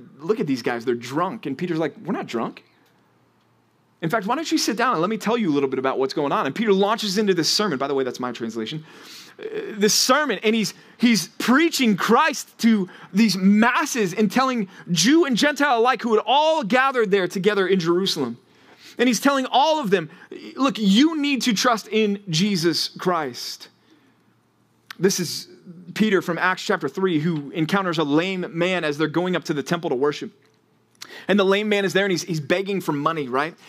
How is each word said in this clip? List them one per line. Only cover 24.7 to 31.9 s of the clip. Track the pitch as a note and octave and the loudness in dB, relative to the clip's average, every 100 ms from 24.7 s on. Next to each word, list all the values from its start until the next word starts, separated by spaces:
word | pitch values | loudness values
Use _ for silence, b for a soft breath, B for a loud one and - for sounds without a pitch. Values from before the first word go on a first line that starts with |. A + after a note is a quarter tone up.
| _ - - | _ -20 -2
This | F3+ F#3+ | -2 0
is | D3+ - - - - E3 - | -4 -8 -14 -20 -20 -20 -10
Peter | - A3 F#3 | -2 2 2
from | E3+ E3 | 0 -2
Acts | F3+ F#3 | 0 0
chapter | - F#3 F3+ | -2 -2 -2
three, | - F#3+ D#3 | -2 -2 0
who | E3 D#3 C#3 | 0 -2 -4
encounters | E3+ D#3+ G3 F#3 E3 | -4 0 0 0 -2
a | |
lame | D3 D3+ F#3 F#3 E3+ | 2 2 0 -4 -6
man | E3 F3 F3+ | -2 -2 0
as | D#3 C#3+ | -2 -2
they're | D#3 | -2
going | D#3+ F3+ F3 | -2 -2 -2
up | - | -2
to | |
the | D3 | -4
temple | C3+ F3 E3 | -4 -4 -2
to | B2 | -2
worship. | C#3+ D3 B2+ - _ _ _ _ _ _ B B B | -2 -2 -10 -14 _ _ _ _ _ _ B B B
And | G3+ | 2
the | F#3+ | 4
lame | G3 G#3+ | 2 2
man | G3+ | 0
is | F#3+ | 0